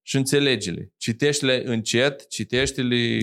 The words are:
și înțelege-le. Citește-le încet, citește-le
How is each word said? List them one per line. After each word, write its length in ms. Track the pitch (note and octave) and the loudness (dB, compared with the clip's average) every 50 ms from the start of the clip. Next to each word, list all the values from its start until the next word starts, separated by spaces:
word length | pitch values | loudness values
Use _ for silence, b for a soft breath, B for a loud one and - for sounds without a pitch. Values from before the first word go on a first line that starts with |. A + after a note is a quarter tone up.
și 140 | _ - - | _ -2 0
înțelege-le. 760 | C3+ C3 C3+ C#3+ C#3+ C#3+ C#3 B2+ - - F2+ E2+ - - - _ | 0 2 2 2 2 4 4 2 0 -2 -6 -6 -8 -10 -14 _
Citește-le 680 | - - - A2+ - C#3+ D3 C#3+ - C#3 B2+ B2+ A#2+ - | -8 -4 -4 -2 0 2 2 2 2 0 0 0 0 0
încet, 640 | B2 A#2 A2+ G#2 - - A#2 C3 D3 D3 - - - | -2 -2 -2 -2 0 2 2 2 2 0 -2 -12 -12
citește-le 880 | - - G#2+ - A#2+ B2+ C3+ C3+ - C3+ B2+ A#2+ A#2+ A#2+ A#2+ A#2 A2+ A2 | -8 -8 -6 -2 0 0 0 0 -2 -2 -2 0 0 0 0 0 0 0